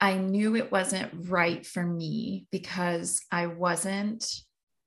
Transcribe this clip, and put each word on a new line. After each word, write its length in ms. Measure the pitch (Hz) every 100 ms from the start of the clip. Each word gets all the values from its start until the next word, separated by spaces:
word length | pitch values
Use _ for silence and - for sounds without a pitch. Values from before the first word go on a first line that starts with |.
I 160 | 202 190
knew 380 | 190 196 214 220
it 140 | -
wasn't 560 | 196 185 185 - 170 175
right 360 | 180 170 165 -
for 180 | 185 175
me 600 | 170 160 151 - 190 -
because 680 | 190 180 180 180 170 175 - -
I 160 | 175 175
wasn't 840 | 170 175 170 190 196 208 226 - - - _ _ _